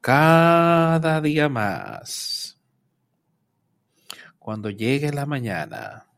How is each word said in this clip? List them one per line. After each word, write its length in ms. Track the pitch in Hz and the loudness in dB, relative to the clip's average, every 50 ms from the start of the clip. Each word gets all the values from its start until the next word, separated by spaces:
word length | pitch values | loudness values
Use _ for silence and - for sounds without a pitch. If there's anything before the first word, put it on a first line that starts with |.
Cada 1200 | - - 127 143 156 160 165 165 165 170 170 170 170 170 170 165 165 165 165 165 160 160 156 156 | 2 2 4 4 6 6 6 6 6 6 4 4 4 4 4 4 4 2 2 0 0 0 -2 0
día 280 | 151 151 147 151 147 147 | 0 0 0 0 0 0
más. 1080 | 135 117 107 101 92 - 50 50 53 - - - - - - - - - - - - _ _ _ _ _ _ _ _ _ _ _ _ _ _ _ _ _ _ _ _ _ _ _ _ _ _ _ _ _ _ _ - - - - _ _ | 0 -2 -2 -2 -4 -6 -10 -12 -16 -16 -14 -14 -12 -12 -10 -10 -10 -10 -10 -14 -16 _ _ _ _ _ _ _ _ _ _ _ _ _ _ _ _ _ _ _ _ _ _ _ _ _ _ _ _ _ _ _ -20 -20 -20 -20 _ _
Cuando 320 | _ - 110 107 104 107 | _ -10 -10 -8 -6 -8
llegue 420 | 101 95 110 117 135 143 143 147 147 | -6 -4 -2 0 0 0 -2 -4 -4
la 140 | 143 139 | -6 -6
mañana 800 | 143 147 135 120 110 95 82 76 - - - - 104 101 - _ _ _ | -4 -6 -6 -4 -4 -6 -6 -8 -8 -10 -12 -12 -12 -14 -18 _ _ _